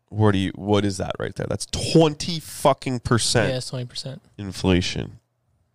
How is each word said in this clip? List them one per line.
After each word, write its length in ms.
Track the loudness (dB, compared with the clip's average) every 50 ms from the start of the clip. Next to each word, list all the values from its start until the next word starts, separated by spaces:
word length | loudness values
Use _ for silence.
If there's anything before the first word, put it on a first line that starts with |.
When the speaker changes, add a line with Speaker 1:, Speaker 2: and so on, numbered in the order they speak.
| _ -6
Speaker 1:
what 220 | 0 2 4 4
do 60 | 4 2
you, 140 | 0 -2 -4
what 300 | -4 0 2 2 2 2
is 140 | 0 -2 -4
that 140 | -6 -6 -4 -6
right 160 | -6 -6 -6
there? 120 | -6 -4 -4
That's 180 | -4 -6 -6
twenty 720 | -6 -6 -6 -2 4 4 6 6 4 2 -2 -6 -6 -6 -8
fucking 600 | -8 -12 -6 0 2 2 2 2 -2 -4 -4 -4
percent 500 | 0 2 2 2 2 2 2 2 2 2
Speaker 2:
Yeah, 60 | 0
it's 140 | -4 -6 -8
twenty 160 | -8 -8 -8
percent. 340 | -10 -10 -12 -12 -12 -12 -14 -18 _ _
Speaker 1:
inflation 840 | -10 -8 -8 -6 0 2 4 4 4 2 0 -4 -6 -8 -8 -12 -18 _ _ _ _ _ _ _ _ _ _